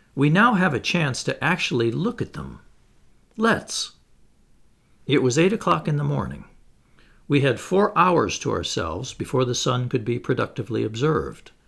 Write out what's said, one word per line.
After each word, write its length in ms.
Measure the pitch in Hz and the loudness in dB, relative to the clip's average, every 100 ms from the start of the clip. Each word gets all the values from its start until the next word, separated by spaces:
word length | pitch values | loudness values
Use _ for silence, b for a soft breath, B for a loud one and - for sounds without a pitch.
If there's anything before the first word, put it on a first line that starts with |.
| b | b
we 160 | - 147 | 0 2
now 240 | 170 240 | 4 4
have 220 | 202 185 123 | 4 2 0
a 40 | |
chance 440 | - 175 147 123 | -2 0 0 -2
to 200 | - - | -4 -2
actually 480 | 151 175 - 135 117 | -2 0 0 0 0
look 300 | 123 202 240 | 0 -2 -4
at 120 | - | -6
them. 260 | - 65 - - - _ _ - - _ - | -8 -12 -14 -20 -20 _ _ -20 -20 _ -2
Let's." 580 | 226 - - - - - _ _ - _ _ _ - _ _ _ - | 0 0 -2 -8 -8 -12 _ _ -20 _ _ _ -20 _ _ _ 0
It 160 | 143 | 2
was 160 | 127 123 | 4 4
eight 140 | 185 | 2
o'clock 340 | 220 180 160 160 | 2 0 0 0
in 100 | 147 | -2
the 60 | |
morning. 420 | 143 139 - - - - - - b b b b b | 0 -2 -4 -8 -14 -20 -20 -20 b b b b b
We 140 | 143 | 2
had 180 | 135 113 | 2 0
four 380 | - 185 208 160 | 0 2 2 2
hours 400 | 180 170 107 - | 2 4 2 -2
to 120 | 127 | -4
ourselves 640 | 98 85 - 82 82 131 - | -2 -2 -4 -4 -4 -8 -8
before 300 | - 120 127 | -2 0 0
the 100 | 123 | 0
sun 340 | 139 123 123 | 0 0 0
could 160 | 123 107 | -2 -2
be 140 | 120 | -4
productively 640 | - 117 113 - 104 110 | -2 -2 -2 -4 -4 -2
observed. 680 | 113 110 151 135 69 - - _ | -2 0 0 0 -2 -10 -20 _